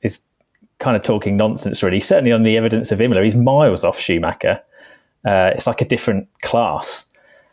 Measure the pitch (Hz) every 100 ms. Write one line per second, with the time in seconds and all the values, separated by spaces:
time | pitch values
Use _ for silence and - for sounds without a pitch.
0 | 107 - _ _ _ _ _ - 135 110
1 | - 107 101 101 107 110 101 - 95 95
2 | - - 123 113 113 113 113 110 - 101
3 | 120 95 107 113 123 139 143 90 90 -
4 | - 85 82 - - 92 - _ - _
5 | _ _ 107 95 92 - - - - 120
6 | - 101 - _ - 117 107 73 - -
7 | - _ _ _ _